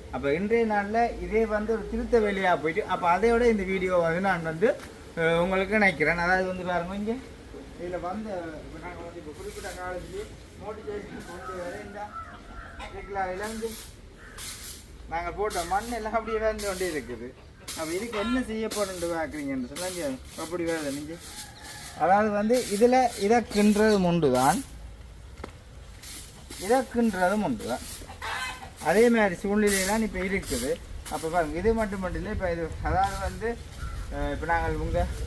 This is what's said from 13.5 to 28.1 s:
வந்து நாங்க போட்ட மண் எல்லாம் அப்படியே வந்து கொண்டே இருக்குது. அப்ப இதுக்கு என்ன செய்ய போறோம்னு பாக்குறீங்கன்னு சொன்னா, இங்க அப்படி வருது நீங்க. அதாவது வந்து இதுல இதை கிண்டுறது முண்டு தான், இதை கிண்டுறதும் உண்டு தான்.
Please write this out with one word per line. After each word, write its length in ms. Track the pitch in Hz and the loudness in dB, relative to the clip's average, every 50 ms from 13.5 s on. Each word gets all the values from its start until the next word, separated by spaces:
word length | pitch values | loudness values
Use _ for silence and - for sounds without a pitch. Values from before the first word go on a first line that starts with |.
| 226 | -6
வந்து 140 | 226 226 226 220 - - - - - - - - - - - - - - - - - - - - - - - - - - - | -4 -6 -6 -6 -8 -10 -12 -16 -18 -18 -20 -20 -18 -18 -16 -14 -12 -10 -10 -10 -10 -10 -10 -10 -12 -14 -16 -18 -16 -12 -8
நாங்க 220 | 160 170 175 170 160 | -6 -6 -4 -4 -4
போட்ட 300 | 175 208 208 208 185 165 | -2 -2 -2 0 -2 -2
மண் 320 | 175 185 202 226 240 240 | 0 0 0 0 -2 -4
எல்லாம் 200 | 226 214 220 214 | -4 -4 -2 -2
அப்படியே 220 | 226 214 226 220 214 | -2 -2 -2 -2 0
வந்து 280 | 220 220 220 214 214 202 | 0 0 0 0 -2 -4
கொண்டே 180 | 185 185 190 180 | -2 0 -2 -2
இருக்குது. 380 | 156 143 120 123 120 110 117 127 - - - - - - - - | 0 -2 -4 -6 -8 -10 -10 -12 -14 -16 -20 -20 -20 -16 -12 -10
அப்ப 180 | - - 160 156 170 | -8 -6 -4 -4 -2
இதுக்கு 240 | 190 226 233 214 208 | -4 -4 -4 -2 -2
என்ன 200 | 208 233 247 262 240 | 0 0 0 0 0
செய்ய 240 | 220 220 220 220 214 | 0 -2 -2 -2 -2
போறோம்னு 400 | 214 208 202 190 185 175 170 170 | 0 0 0 -2 -2 -2 -4 -2
பாக்குறீங்கன்னு 600 | 170 165 160 143 151 151 143 139 135 131 123 123 143 | -2 -2 -2 -2 -4 -4 -4 -4 -2 -4 -4 -6 -6
சொன்னா, 160 | 165 180 185 | -4 -4 -4
இங்க 160 | 359 - 156 139 131 - - - - - | -2 -2 -2 -4 -4 -6 -8 -12 -10 -8
அப்படி 220 | 160 156 175 175 170 | -6 -4 -4 -2 0
வருது 280 | 165 165 160 147 139 135 | 0 0 0 -2 -2 -4
நீங்க. 240 | 147 151 156 165 175 - - - - - - - - - - - - - - - - | -4 -6 -8 -10 -12 -12 -12 -12 -12 -12 -12 -14 -14 -14 -14 -14 -12 -12 -12 -2 2
அதாவது 320 | 160 170 190 208 214 214 | 4 6 6 6 6 4
வந்து 260 | 208 202 208 214 247 254 208 175 | 2 2 4 4 4 4 4 2
இதுல 260 | 202 202 233 240 247 262 254 240 - - | 4 6 6 8 8 6 6 4 2 2
இதை 220 | 196 202 233 240 226 - | 4 4 6 4 4 4
கிண்டுறது 500 | - 208 208 214 208 208 214 220 214 196 | 4 6 6 8 8 8 8 8 8 6
முண்டு 320 | 185 175 170 170 156 135 123 | 6 6 6 6 6 6 6
தான், 280 | 123 131 143 175 277 - - - - - - - - - - - - - - - - - - - - - - - - - - - - - - - - - - - - - - - - | 6 6 6 6 4 0 -6 -10 -14 -14 -14 -16 -16 -18 -18 -18 -18 -18 -16 -16 -14 -14 -14 -16 -16 -18 -18 -18 -18 -16 -16 -16 -16 -14 -12 -12 -12 -12 -14 -16 -16 -16 -14 -10 -4
இதை 180 | 185 196 247 269 247 | 2 4 4 4 4
கிண்டுறதும் 580 | - - 233 240 226 190 180 180 180 202 214 202 | 2 2 2 2 4 4 4 4 4 4 4 2
உண்டு 180 | 160 120 - - | 2 0 -2 -2
தான். 180 | 107 247 262 - - - - - - | -2 -4 -4 -4 -8 -10 -10 -10 -12